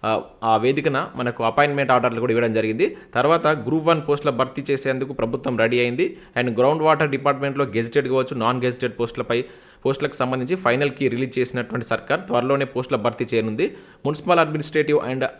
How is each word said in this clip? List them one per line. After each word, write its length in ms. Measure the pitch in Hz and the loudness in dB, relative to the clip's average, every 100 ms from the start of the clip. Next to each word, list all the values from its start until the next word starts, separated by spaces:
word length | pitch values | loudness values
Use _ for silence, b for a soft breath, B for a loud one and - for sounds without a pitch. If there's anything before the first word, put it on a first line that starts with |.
ఆ, 180 | 104 107 - - | 0 -2 -4 -6
ఆ 120 | 113 110 | 2 2
వేదికన 520 | 120 139 151 135 175 - | 2 0 0 -2 -4 -4
మనకు 280 | 123 117 | -6 0
అపాయింట్‌మెంట్ 480 | 113 113 147 143 135 | 0 4 2 2 2
ఆర్డర్లు 280 | 123 123 117 | 4 4 0
కూడా 120 | 117 | 0
ఇవ్వడం 200 | 113 117 | 2 2
జరిగింది. 440 | 110 110 110 185 B B | 2 0 0 -2 B B
తర్వాత 320 | 120 135 165 151 | 0 4 4 4
గ్రూప్ 400 | 156 113 156 156 | 0 0 0 2
వన్ 160 | 160 147 | 2 2
పోస్టుల 220 | 143 151 | 0 0
భర్తీ 340 | 120 127 - 139 | 0 -2 -2 -4
చేసేందుకు 420 | 135 135 131 135 | -2 0 -2 -4
ప్రభుత్వం 440 | 123 117 127 135 117 | -4 -2 -2 -4 0
రెడీ 180 | 113 120 | 2 2
అయింది. 360 | 120 123 185 B B - | 0 0 -2 B B -2
And 200 | 123 110 | -2 2
గ్రౌండ్ 240 | 127 160 | 2 4
వాటర్ 280 | 156 151 156 135 | 2 2 2 0
డిపార్ట్‌మెంట్లో 480 | 139 135 139 139 | 0 0 -2 -2
గెజిటెడ్ 440 | 135 104 117 143 135 | -2 -2 0 0 2
కావచ్చు, 280 | 131 131 135 | 0 0 0
నాన్ 200 | 113 123 | 0 2
గెజిటెడ్ 280 | 127 123 127 - | -2 -2 -6 -2
పోస్టులపై, 440 | 117 - 123 120 127 B B B | -4 -4 -2 -2 -2 B B B
పోస్టులకు 300 | 135 139 147 - | -4 -2 -4 -2
సంబంధించి 320 | 127 131 127 | -2 -2 -2
ఫైనల్ 360 | 185 120 123 143 | 0 2 2 0
కీ 180 | 131 135 | 0 -2
రిలీజ్ 300 | 117 131 127 | -2 -4 -2
చేసినటువంటి 480 | 123 127 117 143 113 | -2 -2 -4 -6 -4
సర్కార్ 340 | 113 - 151 | -4 -2 -4
త్వరలోనే 440 | 190 123 127 139 | 0 -2 2 0
పోస్టుల 320 | 135 127 127 123 | 0 -4 -2 -2
భర్తీ 300 | 110 110 120 | -2 -2 -2
చేయనుంది. 420 | 113 110 107 180 B B B 139 | 0 0 -2 -4 B B B -6
మున్సిపల్ 320 | 151 - 175 | -4 2 2
అడ్మినిస్ట్రేటివ్ 600 | 151 151 156 156 156 147 120 | 2 0 -2 0 2 2 0
and 120 | 131 131 | -4 -4